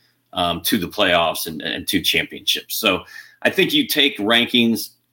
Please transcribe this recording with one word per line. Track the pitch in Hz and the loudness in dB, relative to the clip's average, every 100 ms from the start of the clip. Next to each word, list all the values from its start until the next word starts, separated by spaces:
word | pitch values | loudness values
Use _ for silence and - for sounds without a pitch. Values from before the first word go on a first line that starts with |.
| _ _ _ | _ _ _
um, | 90 87 85 | -4 -2 -2
to | 85 117 | -2 -2
the | 85 | -2
playoffs | - 95 87 82 80 - | 0 2 4 2 -2 -6
and, | 78 | -8
and | - - - | -6 -6 -2
to | 92 | -2
championships. | 80 80 78 71 - - - - | 0 0 -2 -8 -4 -4 -4 -2
So | 107 90 - - - - 120 | 0 0 -4 -20 -20 -4 -2
I | |
think | - 180 | 2 2
you | 151 120 | 2 0
take | 151 143 139 | 2 0 2
rankings | 104 117 120 123 117 110 - _ _ | 2 2 4 4 4 2 -4 _ _